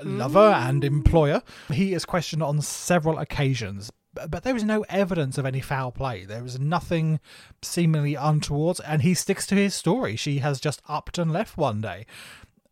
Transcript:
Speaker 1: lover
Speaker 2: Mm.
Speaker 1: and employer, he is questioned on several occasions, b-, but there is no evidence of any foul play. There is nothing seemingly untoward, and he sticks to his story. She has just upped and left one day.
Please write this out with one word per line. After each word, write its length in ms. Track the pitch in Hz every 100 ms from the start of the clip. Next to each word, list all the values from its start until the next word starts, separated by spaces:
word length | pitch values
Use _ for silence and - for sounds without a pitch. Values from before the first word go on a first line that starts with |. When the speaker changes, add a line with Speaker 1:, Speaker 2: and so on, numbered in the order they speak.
Speaker 1:
lover 360 | 156 - 131 160 214
Speaker 2:
Mm. 160 | 180 123
Speaker 1:
and 140 | 139 139
employer, 560 | 147 - 170 143 180 - - -
he 220 | 135 190
is 120 | 175 -
questioned 360 | 185 - 160
on 180 | 151 147
several 560 | 131 - - 175 156 156
occasions, 720 | 127 - 139 127 104 98 107 - _ -
b-, 60 | 170
but 140 | 175
there 120 | 254 254
is 80 |
no 220 | 214 214 208
evidence 500 | 190 196 180 139 135
of 80 | 135
any 140 | 131
foul 320 | - 135 127
play. 320 | - 135 107
There 220 | 95 107 123
is 140 | 127
nothing 580 | 143 170 - 170 160 156 - - - -
seemingly 540 | - - 170 156 143 147
untoward, 640 | 147 151 - 147 160 180 147
and 160 | 151
he 120 | 147 180
sticks 300 | - 190 -
to 80 | 196
his 200 | 202 -
story. 400 | - 226 220 110
She 220 | - 139
has 240 | 143 139
just 200 | 147 - -
upped 300 | 151 - -
and 160 | 165
left 240 | 160 226 -
one 240 | 147 107
day. 240 | 110 90 110 - - - - _ _